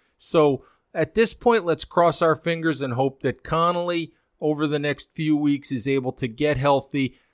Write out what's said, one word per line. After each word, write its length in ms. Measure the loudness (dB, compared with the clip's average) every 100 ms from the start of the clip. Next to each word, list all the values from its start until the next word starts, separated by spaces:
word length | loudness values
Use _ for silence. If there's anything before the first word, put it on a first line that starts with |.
| _ _
So 460 | -2 4 4 2 -6 _ _ -6
at 200 | -2 0
this 180 | 0
point, 320 | 0 0 2 0
let's 200 | -4 -2
cross 360 | 2 2 2
our 140 | 0 0
fingers 440 | -2 -2 -2 -2
and 120 | -4
hope 300 | -2 -2 -2
that 200 | -6 -6
Connolly 680 | -4 0 0 0 -2 -4 -6 _ _ _
over 280 | -4 -2 -2
the 100 | 0
next 340 | -2 -4 -8
few 240 | -6 0 2
weeks 360 | 2 0 -2
is 160 | -6 -2
able 240 | -2 -2
to 160 | -4 -8
get 280 | -2 -2 0
healthy, 600 | 2 2 0 -4 -4 -6 _